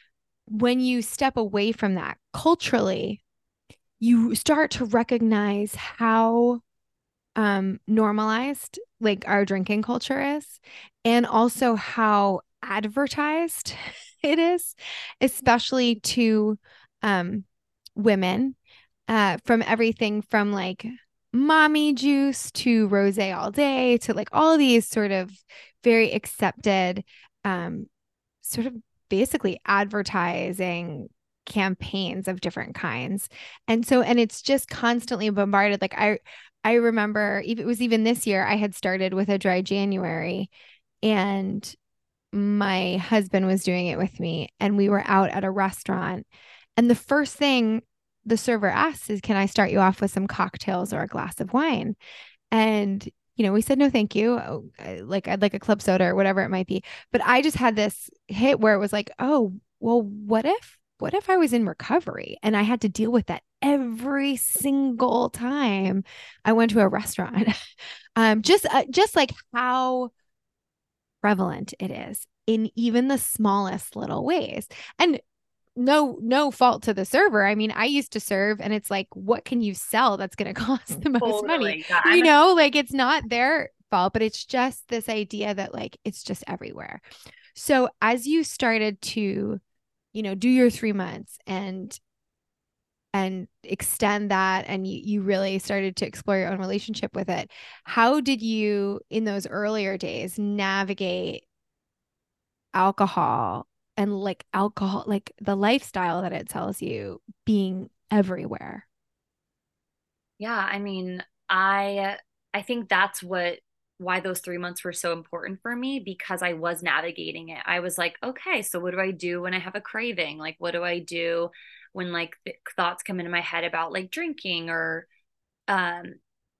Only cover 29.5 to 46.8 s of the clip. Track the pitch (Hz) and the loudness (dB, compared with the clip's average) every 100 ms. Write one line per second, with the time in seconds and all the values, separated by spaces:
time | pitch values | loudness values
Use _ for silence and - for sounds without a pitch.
29.5 | - - 202 202 208 190 202 175 175 185 | -4 0 0 0 -2 -2 -2 -2 -2 -4
30.5 | 185 185 170 170 151 - _ _ _ - | -4 -4 -4 -8 -10 -14 _ _ _ -8
31.5 | 214 190 185 - 196 185 185 190 185 175 | -2 -2 -2 -6 -6 -6 -6 -6 -6 -6
32.5 | - - 156 170 117 131 196 - - - | -8 -10 -8 -6 -6 -6 -6 -8 -14 -20
33.5 | - - 226 233 254 233 240 226 - - | -14 -2 0 2 2 4 2 2 0 0
34.5 | 277 - - 233 240 233 233 214 202 202 | 0 -2 -4 0 0 -2 -4 -2 0 2
35.5 | 196 208 202 196 - 208 214 - - - | 4 2 2 -2 0 0 0 -6 -20 -20
36.5 | _ 220 233 233 226 208 208 208 202 - | _ 2 4 4 2 0 0 0 -2 -4
37.5 | 226 180 233 240 220 220 240 - 190 185 | -4 -2 -2 2 2 4 2 0 0 2
38.5 | 214 208 - 190 185 190 185 202 196 196 | 0 0 -2 -2 0 0 0 0 2 2
39.5 | 185 190 196 202 190 175 160 165 185 196 | 0 0 -2 0 -2 -2 -4 -4 -6 -8
40.5 | _ - - _ - 220 214 196 196 190 | _ -20 -20 _ -4 0 2 0 -2 -4
41.5 | 208 - - _ _ _ _ _ 202 202 | -6 -10 -18 _ _ _ _ _ -4 0
42.5 | 208 202 185 185 185 175 220 190 196 190 | 0 2 0 0 -2 2 2 2 0 2
43.5 | 190 180 180 175 - 190 - 175 165 135 | 0 0 -2 -2 -2 -4 -4 -6 -4 -8
44.5 | - 196 202 202 202 - 190 196 - 190 | -4 0 2 2 2 2 2 2 0 -4
45.5 | 196 190 - - 185 180 185 - _ - | -2 -2 -4 -6 -4 -4 -6 -10 _ -20
46.5 | - _ - | -20 _ 2